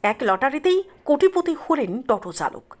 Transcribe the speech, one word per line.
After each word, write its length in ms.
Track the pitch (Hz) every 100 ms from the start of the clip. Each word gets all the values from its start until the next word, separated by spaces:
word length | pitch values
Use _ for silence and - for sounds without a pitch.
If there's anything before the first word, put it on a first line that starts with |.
এক 140 | 208 214
লটারিতেই 600 | 226 190 262 294 370 370 381 - -
কোটিপতি 500 | 285 381 370 349 311 -
হলেন 320 | 311 202 202
টোটো 300 | 254 208 180
চালক। 440 | 170 151 - _ -